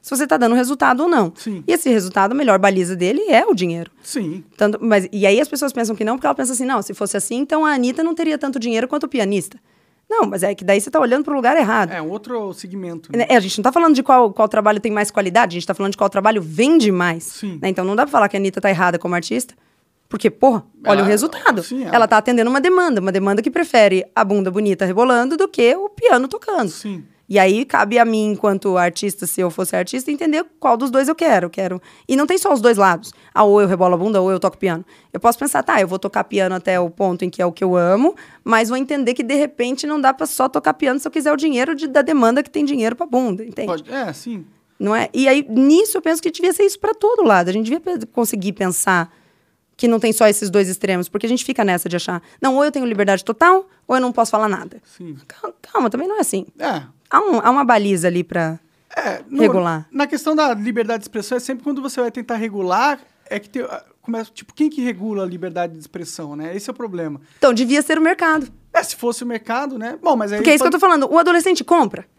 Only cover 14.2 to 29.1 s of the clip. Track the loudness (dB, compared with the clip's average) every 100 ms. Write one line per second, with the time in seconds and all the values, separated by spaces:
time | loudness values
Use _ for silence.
14.2 | 6 2 0 2 2 2 -2 -2 -2 -2
15.2 | 2 2 2 -2 -6 -4 -4 0 0 2
16.2 | 2 0 -4 0 4 6 4 2 0 -2
17.2 | -10 -12 -10 -6 -4 -4 -2 0 2 2
18.2 | 2 0 -4 -2 -2 2 0 0 -4 -4
19.2 | -4 -6 -6 _ _ _ _ _ _ -2
20.2 | -2 2 2 2 -6 _ 2 2 4 2
21.2 | 0 0 0 0 -4 -8 0 2 4 4
22.2 | 4 2 2 2 2 4 2 0 0 0
23.2 | 0 0 0 -2 0 4 4 4 -2 -2
24.2 | 0 0 0 -2 -2 0 0 2 2 2
25.2 | 0 -2 -2 2 2 2 -4 0 4 4
26.2 | 2 -8 -4 -4 -4 -6 -12 -12 -16 _
27.2 | _ 2 4 2 0 -2 0 2 2 2
28.2 | -2 0 0 0 0 0 0 -2 -8